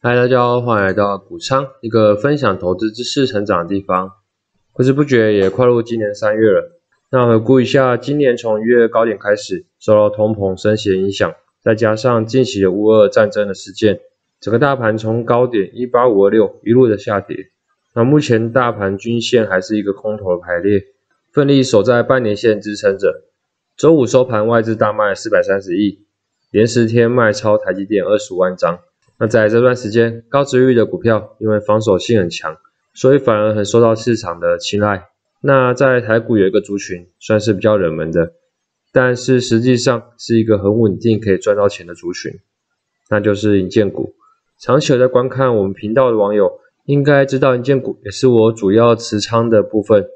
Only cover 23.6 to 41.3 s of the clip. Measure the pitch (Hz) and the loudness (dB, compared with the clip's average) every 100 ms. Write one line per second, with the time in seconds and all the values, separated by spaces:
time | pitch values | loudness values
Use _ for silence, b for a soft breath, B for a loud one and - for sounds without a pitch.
23.6 | _ _ 147 165 117 127 127 110 110 117 | _ _ 2 2 2 2 0 -2 0 0
24.6 | 110 110 107 107 104 95 110 101 90 98 | 0 -2 -2 0 -2 -4 -2 -2 0 -2
25.6 | 95 90 104 92 _ _ _ _ _ 101 | -2 -2 -2 -4 _ _ _ _ _ 0
26.6 | 113 120 117 113 117 123 113 104 110 107 | 2 2 0 2 2 2 0 0 0 0
27.6 | 101 92 98 104 90 104 - 90 92 90 | 0 -6 -2 -2 0 -2 -2 -2 -2 -2
28.6 | 87 87 _ _ _ _ 113 113 107 113 | -4 -4 _ _ _ _ -2 2 2 2
29.6 | 123 123 110 110 117 113 - 139 139 127 | 2 0 -2 0 0 -2 -6 -4 0 2
30.6 | 131 123 107 90 113 110 - _ 110 107 | 2 2 0 -2 -2 -2 -4 _ -2 -2
31.6 | 104 107 110 92 - 117 87 - 80 80 | 0 0 2 -2 0 0 0 -6 -12 -14
32.6 | _ _ _ - 131 139 135 107 107 107 | _ _ _ -2 2 2 2 0 0 -2
33.6 | 101 117 117 110 - 113 92 85 85 87 | 0 2 2 2 -2 -4 -4 -6 -4 -4
34.6 | - 101 104 98 87 _ _ _ 143 135 | -4 -2 -2 -2 -8 _ _ _ 0 2
35.6 | 127 123 139 123 107 113 113 113 95 104 | 2 2 2 2 0 -2 0 0 2 0
36.6 | 98 101 - 90 87 _ - 110 104 98 | -4 -10 -8 -14 -16 _ -2 -2 0 0
37.6 | 107 107 87 78 80 82 123 _ _ _ | 2 0 0 -4 -4 -2 -2 _ _ _
38.6 | _ _ _ - 127 123 - 127 123 113 | _ _ _ 0 0 -2 0 0 2 0
39.6 | 120 123 117 120 - _ - 113 110 104 | 2 2 0 -2 -6 _ -2 0 2 0
40.6 | 98 107 110 107 113 107 107 | 2 2 0 0 -2 -2 0